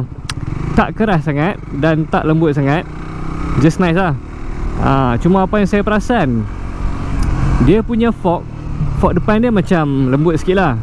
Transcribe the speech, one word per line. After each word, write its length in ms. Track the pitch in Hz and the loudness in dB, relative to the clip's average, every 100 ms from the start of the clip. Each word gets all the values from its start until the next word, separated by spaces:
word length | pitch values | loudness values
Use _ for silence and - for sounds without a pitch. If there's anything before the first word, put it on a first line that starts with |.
| 127 - - - - - - | -4 -8 -10 -8 -8 -6 -2
tak 240 | - 202 175 | 0 0 0
keras 240 | 214 170 | 0 0
sangat 320 | 156 143 165 - - 139 | 0 0 -2 -4 -8 -2
dan 240 | 156 156 156 | 0 2 0
tak 160 | 185 151 | 0 0
lembut 240 | 160 160 | 2 2
sangat. 320 | 143 139 147 - - - - - - - - | 2 2 0 -2 -10 -10 -8 -8 -6 -2 2
Just 160 | 151 170 | 2 4
nice 160 | 180 165 | 2 2
lah. 160 | 185 127 - - - - - - | 0 -2 -6 -10 -8 -6 -4 -2
Ah, 320 | 123 135 127 120 | 0 2 2 2
cuma 320 | 170 190 185 | 2 2 2
apa 80 | 208 | 2
yang 80 | |
saya 160 | 196 208 | 2 0
perasan, 640 | 202 208 - 240 143 113 104 - - - - - - - - - - - | 0 0 0 0 0 0 -4 -6 -8 -4 -4 -4 -4 -2 0 0 0 2
dia 160 | 127 208 | 4 4
punya 320 | 220 233 233 | 2 0 0
fork, 320 | - 185 175 - - - - - - | 0 0 -2 -4 -10 -8 -4 -2 0
fork 160 | 190 175 | 2 2
depan 240 | - 214 | 2 2
dia 80 | 247 | 2
macam 640 | 208 - 175 147 135 131 | 2 2 2 2 2 2
lembut 240 | 135 165 156 | 2 2 2
sikit 240 | - 196 | 2 2
lah. 160 | 175 113 | 2 0